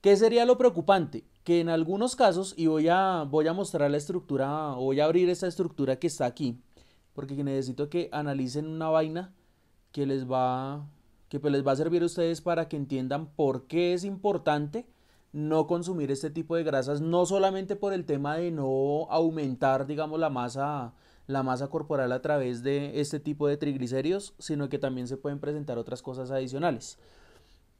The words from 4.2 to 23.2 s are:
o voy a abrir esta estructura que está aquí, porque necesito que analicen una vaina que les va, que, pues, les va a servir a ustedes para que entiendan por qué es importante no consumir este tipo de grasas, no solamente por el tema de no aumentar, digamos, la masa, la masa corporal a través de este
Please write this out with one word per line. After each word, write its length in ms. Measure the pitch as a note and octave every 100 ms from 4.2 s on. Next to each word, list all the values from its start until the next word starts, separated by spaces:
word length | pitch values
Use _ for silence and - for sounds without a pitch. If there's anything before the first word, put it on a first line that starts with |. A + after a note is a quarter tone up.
| F#3 C#3 C3+ D3+ D3+ B2+
o 60 |
voy 180 | C3 C3+
a 60 | D3+
abrir 240 | E3+ F3+
esta 160 | F3 F3+
estructura 520 | F3 E3+ - C3+ C3
que 100 | F3
está 180 | - B2+
aquí, 340 | - C3+ A#2 _ _ _ _ _
porque 280 | - C#3 C#3
necesito 460 | C#3+ C3+ C3 B2 D3
que 220 | F3 E3+
analicen 540 | D3 D3 C3+ B2+ C#3 D#3
una 240 | D#3+ D#3+
vaina 420 | D#3+ D#3+ D#3+ F#3 _ _ _ _ _ _
que 120 | -
les 260 | C#3 C3+ B2+
va, 560 | B2+ B2+ B2+ C3+ D3 D3 _ _ _ _
que, 100 | C#3+
pues, 140 | D3
les 120 | C#3 C#3
va 60 |
a 40 | C3+
servir 260 | D#3+ E3+
a 20 |
ustedes 380 | E3+ E3+ E3 E3
para 260 | F3 E3 D#3+
que 80 | D#3
entiendan 520 | C3+ C3+ B2+ D3 D#3
por 380 | - C#3+ C3 -
qué 280 | E3 F3
es 100 | F3+
importante 840 | G3 F#3+ G#3 F3 D#3 D3 D3 A3 - _ _ _ _
no 340 | D3 D3+ D#3+ D#3+
consumir 440 | F3 F3 F3+ C#3
este 180 | C3+ D#3
tipo 260 | D#3 D#3
de 100 | E3
grasas, 360 | D#3 C3+ C3 D3
no 240 | D#3+ F3
solamente 500 | F3 G3 F#3+ F#3+ F#3+
por 200 | G3+ G3+
el 100 | F#3+
tema 320 | D#3 C#3+ C#3+ D#3
de 140 | F3
no 560 | D#3+ C3+ C3+ C#3 D3 -
aumentar, 760 | D#3 E3 D#3+ C#3 B2 C3+ C3+ C#3
digamos, 340 | D3 D#3 D#3
la 80 | D#3+
masa, 640 | C3 B2 B2+ C#3+ D3 A#2 - _ _ -
la 160 | C3+
masa 260 | C3 B2+ C#3
corporal 440 | E3 D3+ D3 B2
a 80 | B2+
través 420 | D3+ D3 B2+ A#2+
de 380 | B2+ C#3 C#3+ B2
este 200 | D3 D3+